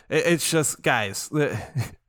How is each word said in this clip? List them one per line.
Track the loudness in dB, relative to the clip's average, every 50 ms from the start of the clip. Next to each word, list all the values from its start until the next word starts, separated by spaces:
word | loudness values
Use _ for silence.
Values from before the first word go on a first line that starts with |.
| -8 -2
it, | 0 0 2
it's | 2 2 2 2 2
just, | 2 2 2 0 -2 -2 0
guys, | 2 2 2 0 -2 -4 -6 -8 -4
the, | -2 0 0 0 -2 -4 -8 -6 -4 -4 -4 -4 -6 -16 _